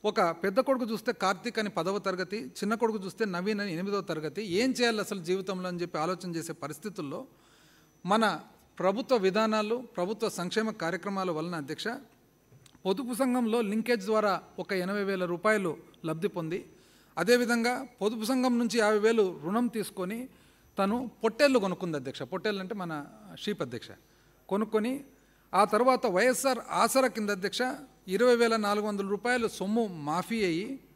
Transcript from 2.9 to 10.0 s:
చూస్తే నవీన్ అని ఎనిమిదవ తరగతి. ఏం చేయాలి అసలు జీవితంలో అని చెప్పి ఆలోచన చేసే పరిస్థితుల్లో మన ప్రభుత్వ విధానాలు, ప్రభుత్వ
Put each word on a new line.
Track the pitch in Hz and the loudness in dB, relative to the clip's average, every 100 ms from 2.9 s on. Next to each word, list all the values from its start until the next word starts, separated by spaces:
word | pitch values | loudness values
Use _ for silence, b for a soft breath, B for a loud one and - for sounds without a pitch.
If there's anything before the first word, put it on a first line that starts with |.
| 214 | -2
చూస్తే | 190 - | -8 -4
నవీన్ | 214 175 190 208 | -2 0 -2 -2
అని | 202 | -2
ఎనిమిదవ | 160 196 202 | -4 -2 -2
తరగతి. | - 156 151 190 | -2 -4 -4 -6
ఏం | 214 175 262 240 | -2 2 2 2
చేయాలి | 240 214 | 2 0
అసలు | 196 202 | -2 -6
జీవితంలో | 165 190 190 185 180 | -2 -2 -2 -4 -4
అని | 175 | -4
చెప్పి | 170 165 | -6 -2
ఆలోచన | 160 180 180 | -2 -4 -6
చేసే | 165 160 | -6 -6
పరిస్థితుల్లో | 156 143 151 214 175 147 175 262 b b b b b b b 175 | -10 -10 -10 -10 -8 -8 -8 -12 b b b b b b b 0
మన | 214 220 156 - - _ - | 4 4 0 -8 -20 _ 0
ప్రభుత్వ | 180 202 - 247 | 2 2 2 4
విధానాలు, | 190 190 220 220 208 240 | 4 2 2 2 0 -2
ప్రభుత్వ | 240 - | -4 -4